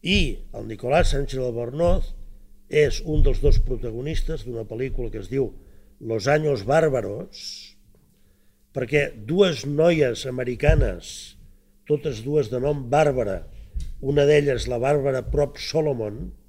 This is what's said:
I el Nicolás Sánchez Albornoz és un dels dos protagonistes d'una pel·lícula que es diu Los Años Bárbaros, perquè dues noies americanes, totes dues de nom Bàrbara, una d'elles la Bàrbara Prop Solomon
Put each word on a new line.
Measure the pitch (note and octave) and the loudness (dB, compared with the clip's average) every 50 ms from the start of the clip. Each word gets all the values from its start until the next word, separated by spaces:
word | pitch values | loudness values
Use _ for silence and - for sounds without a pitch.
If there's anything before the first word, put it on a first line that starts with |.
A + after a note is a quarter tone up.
| - | 0
I | D#3 F#3+ G#3 E3+ C#3 B2+ - - - - | 2 2 2 2 0 -2 -8 -10 -12 -12
el | A2 G#2+ G#2+ | -12 -10 -10
Nicolás | A2 G2+ - A#2+ C#3 E3 F3+ - - | -10 -8 -4 0 2 4 4 4 2
Sánchez | C#3 C#3+ - C3 C3 B2+ | 0 -2 -4 -4 -4 -4
Albornoz | B2 A#2 A#2 A#2+ A#2 B2+ D3+ E3+ F3 F3+ G3 - - - - - - - - - - - - - - - | -4 -4 -6 -6 -8 -4 0 2 4 4 2 2 -2 -6 -12 -14 -16 -18 -20 -20 -20 -20 -20 -16 -2 2
és | D3+ D3+ C#3 A#2 - - | 2 4 4 2 -2 -4
un | D#3+ D#3 D3+ D3 | -2 4 6 6
dels | D3 C3 - - | 6 6 4 4
dos | C#3+ C3 - - | 6 6 6 6
protagonistes | - C3 A2 A#2 A#2+ A2 A#2 C3 D3+ D#3+ C#3+ - - E3 D3+ G#2 | 2 0 -4 -4 -8 -8 -8 -8 -4 -2 -2 -2 -2 -4 -6 -8
d'una | A#2+ B2 A2+ A2 | -10 -10 -10 -10
pel·lícula | G#2 A2+ A2 C3 C3+ B2 - B2 A2 G#2 | -10 -8 -6 -6 -4 -4 -4 -6 -6 -6
que | A2+ | -8
es | G2 F2+ | -10 -6
diu | A#2 C3+ C3 G#2+ - - - - - - - - - _ | -2 -2 -2 -2 -4 -12 -20 -20 -20 -20 -20 -20 -20 _
Los | - A2+ A2+ A2+ F#2+ | -6 -4 -4 -2 2
Años | C3 D3 D3+ D#3 D3+ C#3+ A2+ G2 | 2 2 2 2 0 -2 -2 0
Bárbaros, | G#2+ C#3 D#3+ D#3+ D#3 C3 B2+ G#2 G2 G2+ A2+ F3+ - - - - - - - - - _ _ _ _ - _ _ _ _ _ _ _ _ _ _ _ _ _ _ _ _ | 0 2 2 2 2 0 0 -4 -4 -8 -8 -10 -12 -16 -16 -16 -16 -16 -16 -20 -20 _ _ _ _ -20 _ _ _ _ _ _ _ _ _ _ _ _ _ _ _ _
perquè | C#3 B2+ A2+ C#3 D3 C#3+ - - A2+ G2+ G#2+ | -6 -4 2 2 2 2 0 -4 -12 -8 -4
dues | D#3+ F#3 G3+ F#3 D#3+ A#2 A2 C#3 | 2 4 4 4 4 -2 -4 -4
noies | D3 C#3+ D#3+ F3 F3 D#3 D3 B2+ A#2 - - | 0 4 4 4 6 4 2 0 0 -4 -6
americanes, | C3+ B2+ B2+ B2+ A#2+ B2 A2+ - D3 D#3+ D3+ C3 A2 F#2 E2+ - - - - - - - - - - - _ _ _ _ _ _ | -8 -6 -6 -4 -6 -4 0 4 4 6 6 4 0 -2 -6 -12 -16 -16 -16 -18 -18 -20 -20 -20 -20 -20 _ _ _ _ _ _
totes | - D3+ D3 - D#3+ C3 G#2+ A2 | -2 -2 -2 0 -6 -8 -6 -6
dues | C3 D3 D#3 C3+ G#2+ | -2 0 0 0 0
de | A2+ B2 B2 | -2 -2 -2
nom | C#3+ D3 C#3+ C3 A#2 | -2 -2 -2 -4 0
Bàrbara, | B2+ D3 D#3 D3+ C3+ B2+ A#2 G2+ F#2+ - - - - - - - - - - - - - | 2 4 4 4 2 0 -2 -2 -4 -6 -8 -10 -16 -16 -18 -10 -8 -8 -6 -6 -8 -8
una | - C3+ C#3+ D3 C#3+ | -4 0 2 4 6
d'elles | C#3+ D3+ D3 D3 C#3 C3 A#2+ G2+ A2+ B2 | 6 6 6 6 4 0 0 -2 -4 -4
la | A#2+ A#2 | -2 0
Bàrbara | C3+ D3 D3 C3+ C#3 C3 C3 A2 - | 2 2 2 2 0 -2 -2 -4 -2
Prop | - C3+ D3 C#3 - - | 0 0 0 0 -2 -10
Solomon | - - - D#3+ D#3 D3+ C#3 A#2+ A2 G#2 G#2 A#2 E3 F#3 - - _ | -12 -4 -2 0 0 0 -2 -2 -4 -6 -6 -8 -10 -12 -12 -16 _